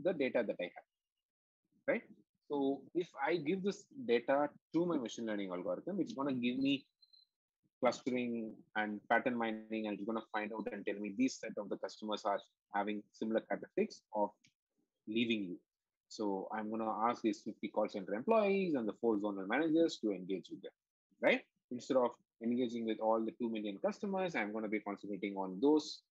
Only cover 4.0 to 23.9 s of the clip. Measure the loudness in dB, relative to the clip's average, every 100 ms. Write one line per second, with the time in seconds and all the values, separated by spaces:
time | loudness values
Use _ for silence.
4 | 2 2 4 2 2 -2 _ 0 2 2
5 | -2 -4 -2 -2 -2 -2 -2 -2 -2 -2
6 | -2 0 0 2 0 2 2 0 -4 _
7 | _ -20 _ _ _ _ _ _ 0 0
8 | -2 -2 0 -2 -6 -10 -8 -2 -2 -2
9 | 2 2 4 0 -2 -2 -6 -4 -2 -4
10 | -4 -4 -4 -6 -4 -6 -8 -6 -6 -6
11 | -4 -2 -2 -2 -8 -8 -6 -6 -8 -8
12 | -6 -4 0 -2 -4 _ _ -2 -2 -4
13 | -8 -6 -2 -2 0 -4 -4 -2 -2 -4
14 | _ -2 -2 -4 -20 _ _ _ _ _
15 | -4 0 2 0 -2 -8 _ _ _ _
16 | -14 -4 -2 -2 -4 -6 -4 -4 -2 0
17 | 2 2 0 0 -4 -8 -4 0 0 -2
18 | -4 -2 4 4 6 4 2 0 0 0
19 | 2 2 2 -2 0 0 4 4 4 2
20 | -2 -2 -2 -6 -6 -12 -14 -18 _ _
21 | _ 0 2 2 0 _ -12 -8 0 4
22 | 2 0 _ -6 -2 0 0 0 -2 0
23 | 4 4 2 -2 -2 -2 -4 -2 -2